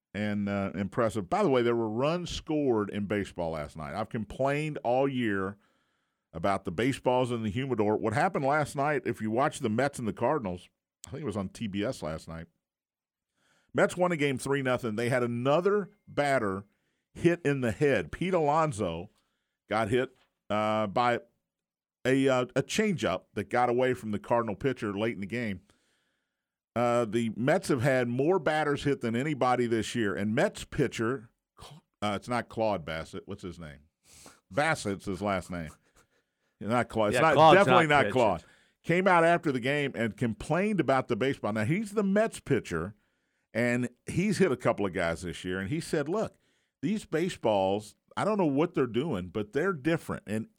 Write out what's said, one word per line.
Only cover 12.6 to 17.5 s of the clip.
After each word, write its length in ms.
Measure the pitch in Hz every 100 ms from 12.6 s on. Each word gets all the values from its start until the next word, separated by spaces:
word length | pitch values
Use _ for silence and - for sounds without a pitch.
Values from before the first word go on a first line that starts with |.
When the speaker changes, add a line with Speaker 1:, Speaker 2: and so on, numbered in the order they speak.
| _ _ _ _ _ _ _ _ _ _ _
Speaker 1:
Mets 220 | 123 196 165
won 160 | 175
a 60 | 170
game 200 | 143 127
three 240 | 135 139
nothing. 360 | 131 123 120 107
They 100 | 120
had 160 | 127
another 640 | 120 120 127 151 185 208 190 _ -
batter 560 | 147 143 135 107 95 - _ _ _ _
hit 280 | - 170 170
in 160 | 143